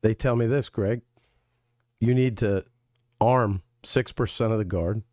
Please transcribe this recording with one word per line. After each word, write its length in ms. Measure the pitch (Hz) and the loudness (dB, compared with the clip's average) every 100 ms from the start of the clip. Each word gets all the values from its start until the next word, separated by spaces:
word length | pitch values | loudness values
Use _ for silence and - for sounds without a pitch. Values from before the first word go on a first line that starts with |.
They 120 | 113 | 0
tell 220 | 110 131 120 | 0 0 0
me 100 | 117 | 0
this, 220 | 139 120 | 0 -2
Greg, 340 | - 101 117 _ _ _ _ _ _ _ _ _ _ | -4 -2 -2 _ _ _ _ _ _ _ _ _ _
"You 160 | 113 | 2
need 240 | 127 131 107 | 2 2 0
to 280 | 107 98 - _ _ _ _ _ | 0 -2 -4 _ _ _ _ _
arm 420 | 110 127 110 98 - _ | 2 4 2 -2 -6 _
six 280 | - - 123 | -2 -2 -2
percent 400 | - 120 - 113 | -4 -6 -2 0
of 60 | 110 | 0
the 60 | |
Guard 380 | 95 90 85 107 - | -2 -2 -2 -4 -6